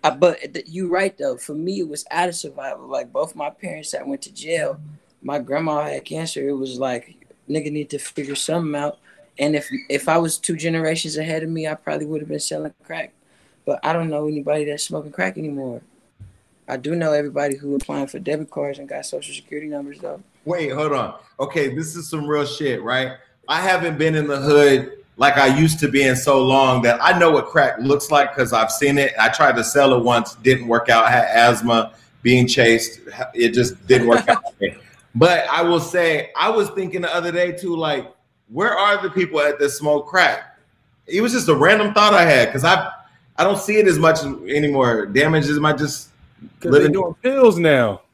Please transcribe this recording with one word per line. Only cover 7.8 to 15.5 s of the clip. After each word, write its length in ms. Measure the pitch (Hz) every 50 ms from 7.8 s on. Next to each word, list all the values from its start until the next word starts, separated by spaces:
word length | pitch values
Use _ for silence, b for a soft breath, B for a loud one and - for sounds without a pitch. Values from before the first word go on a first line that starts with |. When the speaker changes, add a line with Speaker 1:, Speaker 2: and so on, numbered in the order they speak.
| 147 143
Speaker 1:
to 80 | - 139
figure 360 | - - _ - 143 135 143
something 400 | 139 - - 156 175 170 151 147 147
out. 180 | 143 147 147 _ b b b b b b b -
And 160 | 139 147 156
if, 140 | 147 147 - 135 131 - _
if 200 | 139 135 - 165
I 100 | 160 170
was 200 | 170 160 160 -
two 180 | - - 170
generations 600 | 156 156 165 165 160 160 156 165 160 - 160 151
ahead 260 | 151 156 165 160 160
of 80 | 160 160
me, 180 | 165 160 156 156
I 60 | 156
probably 320 | 151 _ 147 151 151 151
would 140 | 147 156 151
have 80 | 151 156
been 120 | 151 147
selling 340 | - - 160 151 151 151 _ _
crack. 300 | _ _ 165 165 156 - _ _ _ _ _ _ _ _ _ _ _
But 120 | - 147 - -
I 80 | 151
don't 160 | 160 170 165 160
know 180 | 151 147 147
anybody 380 | 151 151 147 139 147 147 151 151
that's 180 | 147 147 147 -
smoking 280 | - 160 156 151 151
crack 240 | 143 - 180 190 190 160
anymore. 440 | 160 151